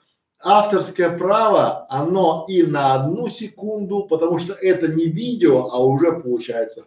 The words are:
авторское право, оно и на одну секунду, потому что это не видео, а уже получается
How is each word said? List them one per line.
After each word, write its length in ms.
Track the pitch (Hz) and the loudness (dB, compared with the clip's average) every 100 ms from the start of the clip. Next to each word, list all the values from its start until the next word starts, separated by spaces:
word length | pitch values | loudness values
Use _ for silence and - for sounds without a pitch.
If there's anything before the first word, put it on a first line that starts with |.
| _ _ _ _ | _ _ _ _
авторское 760 | 180 208 208 190 - - 170 - | 4 4 4 0 -2 -2 -2 0
право, 680 | 185 220 220 175 - - - | 0 2 4 2 2 -2 -6
оно 560 | 147 160 190 170 160 - | -4 -2 2 2 0 -2
и 140 | 185 | 0
на 300 | 160 147 139 | 2 2 2
одну 360 | 131 143 202 240 | 2 0 -4 -6
секунду, 760 | - 214 - 208 214 190 202 196 | -8 -14 -10 -8 -8 -4 -6 -2
потому 300 | 160 165 170 | -2 0 -2
что 140 | 175 | -4
это 340 | 196 190 156 160 | -4 0 0 0
не 180 | 160 165 | 0 -2
видео, 640 | 156 247 240 165 127 - | -2 -6 2 4 4 0
а 140 | 123 | 0
уже 280 | 131 139 170 | 0 4 2
получается 720 | 165 127 120 117 113 113 117 | 2 -4 -6 -4 -4 -6 -8